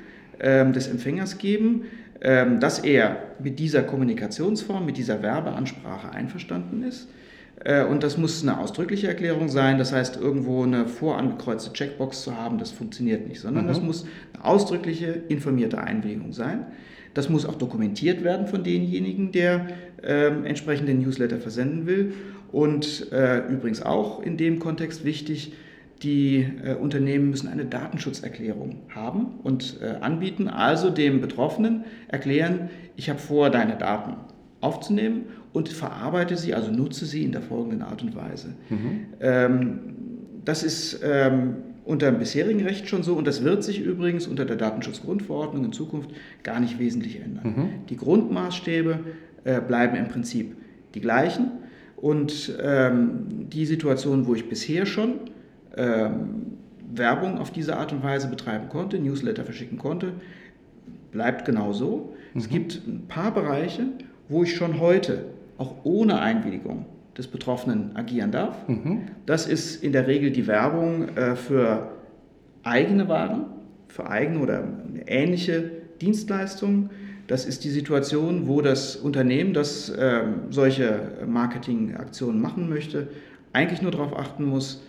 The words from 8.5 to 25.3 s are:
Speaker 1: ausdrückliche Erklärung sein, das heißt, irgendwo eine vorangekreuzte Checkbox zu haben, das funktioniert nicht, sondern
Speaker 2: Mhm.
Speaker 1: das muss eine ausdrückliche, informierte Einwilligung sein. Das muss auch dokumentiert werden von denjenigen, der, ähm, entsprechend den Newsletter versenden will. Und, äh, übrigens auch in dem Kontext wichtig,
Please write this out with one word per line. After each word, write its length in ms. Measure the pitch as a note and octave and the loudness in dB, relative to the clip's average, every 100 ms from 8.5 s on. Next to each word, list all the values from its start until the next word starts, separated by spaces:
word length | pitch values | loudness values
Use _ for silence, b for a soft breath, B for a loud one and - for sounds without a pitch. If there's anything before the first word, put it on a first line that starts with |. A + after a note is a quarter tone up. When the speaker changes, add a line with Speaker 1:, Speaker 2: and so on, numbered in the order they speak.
| G2 | 0
Speaker 1:
ausdrückliche 480 | G2 - F3 G3+ G3 | -2 -4 -2 0 0
Erklärung 400 | E3+ E3+ D#3 D#3 | 0 0 0 2
sein, 300 | C3+ C3+ C3+ | 4 6 4
das 160 | B2+ | 4
heißt, 260 | C3+ B2+ - | 2 0 0
irgendwo 440 | C#3+ C#3 B2 B2+ | 0 0 2 2
eine 240 | B2+ B2 A#2 | 4 4 2
vorangekreuzte 840 | - D#3+ G#2+ B2 G#2+ - A2 - | 0 -2 0 0 -2 -4 -4 -6
Checkbox 500 | - C#3+ - C3+ - | -6 -6 -4 -6 -4
zu 120 | - A#2 | -8 -6
haben, 220 | A#2 A2+ | -2 -2
das 140 | G2 | -4
funktioniert 560 | - A2+ - A#2+ A2 - | -8 -10 -2 0 0 -2
nicht, 120 | - | -8
sondern 260 | - D3+ F3 | -2 0 2
Speaker 2:
Mhm. 20 | |
Speaker 1:
das 140 | E3+ | 2
muss 240 | E3 D#3+ B B B | 0 -4 B B B
eine 120 | - - | -4 4
ausdrückliche, 760 | G3 G3 F3 E3+ E3 E3+ E3+ E3+ | 4 4 0 -2 -4 -4 -4 -2
informierte 520 | D3 C#3 C3 A2+ - | -2 2 2 2 0
Einwilligung 540 | - A2 G#2 G#2+ - | -2 -2 -2 -4 -6
sein. 320 | - A#2+ G#3+ - B B B B | -6 -4 -4 -8 B B B B
Das 160 | - C#3+ | -2 2
muss 160 | D#3 - | 2 2
auch 80 | |
dokumentiert 720 | - B2 A2 G#2+ G#2 D#3 F3 | -2 -4 0 -2 2 0 2
werden 240 | F3 F#3+ G3+ | 2 0 0
von 160 | G3 | -2
denjenigen, 680 | F2 F2 F3+ F3+ F#3+ F#3 F#3+ | 0 0 0 0 -2 -2 0
der, 360 | F3+ F3 F3 F3 B B - | 2 4 2 0 B B -10
ähm, 440 | - D3 D3 D3+ D3+ | 0 4 4 2 -2
entsprechend 420 | C#3+ D#3 C#3+ C#3+ | -2 -2 0 2
den 140 | C3 | 2
Newsletter 360 | C3 B2+ A#2+ B2 | 2 0 0 0
versenden 480 | A#2+ A2 C3 D#3+ E3 | -4 -2 -2 -2 0
will. 280 | G3 G3+ B B B - | 2 0 B B B -4
Und, 600 | - D3+ D3 - - - | 2 4 4 -2 -6 -2
äh, 340 | B2+ B2+ A#2+ - | 2 4 4 0
übrigens 360 | C3 A#2 G#2+ | -2 -2 -2
auch 400 | - G#3 G#3+ - | 0 0 0 -4
in 140 | - E3 | -4 0
dem 200 | E3 E3 | 2 2
Kontext 480 | E3 D#3+ E3 - D3 | -2 -2 -4 -4 -4
wichtig, 480 | D3 D3 | -4 -4